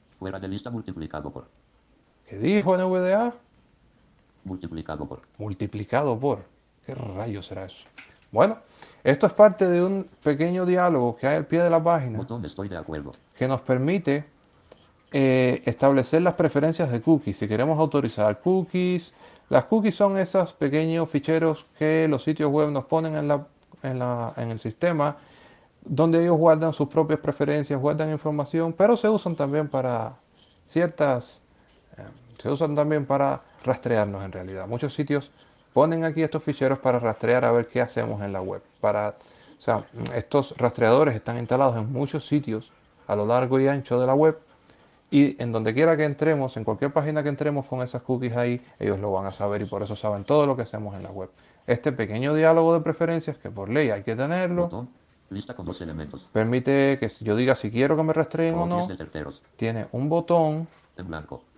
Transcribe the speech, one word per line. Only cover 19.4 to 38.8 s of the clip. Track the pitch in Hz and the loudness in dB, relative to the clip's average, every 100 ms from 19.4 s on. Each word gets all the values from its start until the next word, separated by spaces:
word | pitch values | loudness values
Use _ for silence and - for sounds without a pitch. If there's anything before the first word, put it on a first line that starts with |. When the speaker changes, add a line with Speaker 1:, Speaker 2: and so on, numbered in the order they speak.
| - | 0
Speaker 2:
las | 135 - | 0 2
cookies | 220 208 | 2 2
son | - 202 196 | 2 2 2
esos | 185 190 170 | 0 0 0
pequeños | - 147 151 160 165 160 | -2 -2 0 0 0 -2
ficheros | 147 143 160 160 151 - - | -2 0 0 2 -2 -8 -4
que | 156 156 160 | 0 2 2
los | 135 | 0
sitios | 156 156 151 | -2 0 0
web | 147 151 | 2 2
nos | 143 - | 0 -2
ponen | 160 160 | -2 0
en | 156 147 | -2 0
la, | 143 147 _ _ - | -2 -4 _ _ -12
en | 135 127 | -6 -4
la, | 123 120 117 - | -4 -4 -6 -6
en | 117 | -8
el | 113 | -6
sistema, | 120 - 175 160 147 143 - - - - _ _ | -8 -2 -2 0 0 -4 -12 -20 -20 -20 _ _
donde | - 143 165 165 | -4 2 4 4
ellos | 175 160 | 4 6
guardan | 165 156 160 | 6 6 2
sus | 151 143 | 0 0
propias | - 151 143 | 0 0 0
preferencias, | - 143 147 147 143 143 | -2 -2 0 0 -2 -2
guardan | 143 156 156 | 0 -2 -2
información, | 156 156 147 135 165 165 | -4 -4 -4 -2 -2 -2
pero | 160 202 240 | 4 4 4
se | 214 | 2
usan | 214 180 165 | 0 -2 -2
también | 139 147 151 | 0 0 -2
para | 135 131 120 113 127 _ _ - - _ | -2 -2 -2 -6 -12 _ _ -20 -20 _
ciertas, | 160 175 165 143 127 - - _ _ _ _ _ - | -2 -2 2 0 0 -4 -16 _ _ _ _ _ -20
eh, | - - - - | -20 -20 -20 -10
se | 110 | -4
usan | 143 160 | -2 0
también | 147 147 151 135 | 0 0 0 0
para | 139 139 135 - - | 0 0 -2 -8 -8
rastrearnos | - - 120 113 104 98 | -4 -2 0 0 0 -2
en | 98 | -10
realidad. | 92 92 95 95 | -10 -10 -10 -8
Muchos | 120 147 | -6 -4
sitios | - 143 143 139 _ - _ _ | -4 -2 -2 -4 _ -20 _ _
ponen | - 156 165 | 2 2 2
aquí | 160 151 | -2 0
estos | 156 156 | -2 -2
ficheros | - 135 131 135 | -4 -2 0 0
para | 131 123 | 0 2
rastrear | 120 107 113 123 | 0 0 2 2
a | 123 | 4
ver | 120 117 | 2 2
qué | 123 | -2
hacemos | 120 - 113 104 | -2 -2 -4 -4
en | 101 | -6
la | 95 | -6
web. | 95 95 - _ | -8 -10 -14 _